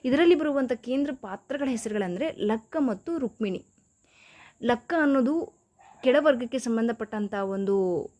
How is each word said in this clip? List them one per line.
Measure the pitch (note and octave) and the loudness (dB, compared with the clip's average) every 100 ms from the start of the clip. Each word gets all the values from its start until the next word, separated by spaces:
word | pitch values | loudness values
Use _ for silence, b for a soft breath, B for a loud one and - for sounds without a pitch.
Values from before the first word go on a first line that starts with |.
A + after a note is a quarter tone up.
ಇದರಲ್ಲಿ | B3+ C#4+ E4+ | 2 4 6
ಬರುವಂಥ | E4+ D4+ C#4 B3+ | 6 2 0 -2
ಕೇಂದ್ರ | B3 A#3+ C4+ C#4+ C4 | -4 -2 -2 -2 -6
ಪಾತ್ರಗಳ | G3+ G3 _ C4+ C4+ | -10 -12 _ -6 -2
ಹೆಸರುಗಳಂದ್ರೆ | A#3 A3 G#3+ F#3 F3+ D#4 | -4 -4 -4 -4 -4 -6
ಲಕ್ಕ | - G#3 A3+ - D#4+ | -2 -2 -2 -4 -2
ಮತ್ತು | C4+ G3 - E4 | -2 -2 -6 -4
ರುಕ್ಮಿಣಿ. | B3 - G#3 F3+ _ _ _ _ b b b b b b | -4 -4 -6 -6 _ _ _ _ b b b b b b
ಲಕ್ಕ | A#3 A#3+ - E4+ | 0 0 0 2
ಅನ್ನೋದು | D4 C#4 B3 D#4+ - _ _ _ - - | 4 4 2 0 -4 _ _ _ -20 -2
ಕೆಳವರ್ಗಕ್ಕೆ | B3+ C#4+ D4+ B3 A#3+ C4 | 2 4 4 2 0 -4
ಸಂಬಂಧಪಟ್ಟಂಥ | A#3 A3+ A3+ A#3 A3 G#3+ G#3 | -2 0 0 -2 -6 -6 -4
ಒಂದು | G3+ G3 G3 G3 G3 F#3 E3+ - | -4 -4 -2 0 2 2 -2 -4